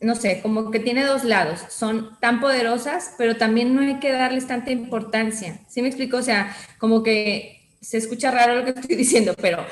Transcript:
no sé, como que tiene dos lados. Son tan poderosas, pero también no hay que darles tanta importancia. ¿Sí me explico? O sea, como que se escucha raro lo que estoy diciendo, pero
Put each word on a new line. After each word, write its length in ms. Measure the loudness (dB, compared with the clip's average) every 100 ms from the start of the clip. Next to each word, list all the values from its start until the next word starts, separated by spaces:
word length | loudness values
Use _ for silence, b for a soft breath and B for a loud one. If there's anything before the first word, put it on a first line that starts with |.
no 140 | -2
sé, 260 | 0 0 0
como 280 | 0 -2 0
que 80 | -2
tiene 240 | 0 0
dos 200 | 0 0
lados. 360 | 2 2 2 -4 -10
Son 480 | -6 -2 -2 -6 -2
tan 200 | 0 2
poderosas, 760 | 2 2 2 -2 -2 -6 -8 -2
pero 180 | 0 2
también 380 | 2 2 4
no 60 | 4
hay 180 | 2 0
que 140 | 0
darles 340 | 0 0 -2 -2
tanta 240 | -6 -2
importancia. 880 | -4 -2 -6 -2 -2 0 -4 -8 -12 -10
¿Sí 140 | -4
me 60 | -2
explico? 300 | -2 -2 -2
O 40 |
sea, 320 | 0 0 0 B B B
como 240 | 2 4
que 680 | 4 2 2 -2 -6 -18 _ _
se 180 | -6 -4
escucha 320 | -4 -2 0
raro 260 | 4 4 4
lo 80 |
que 140 | -2 -4
estoy 180 | -2 0
diciendo, 380 | 4 4 4 0
pero 240 | 0 -2 -6